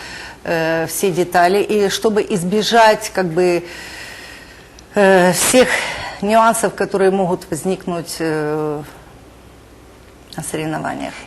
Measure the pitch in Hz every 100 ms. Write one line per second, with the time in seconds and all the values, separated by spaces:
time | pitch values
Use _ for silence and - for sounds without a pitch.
0 | - - - - - 165 160 165 160 -
1 | 202 165 175 180 175 202 - 214 196 -
2 | 226 208 - 208 175 214 202 233 220 214
3 | - - 185 160 180 175 175 - - -
4 | - - - - - - - - - 208
5 | 196 190 180 170 - 254 247 - - -
6 | - - 202 226 226 220 202 - 190 196
7 | 190 190 180 180 - 156 185 185 - 175
8 | 170 - 160 156 151 156 151 147 147 -
9 | - - - - - - - - - -
10 | - - - - 156 160 156 156 151 135
11 | 69 -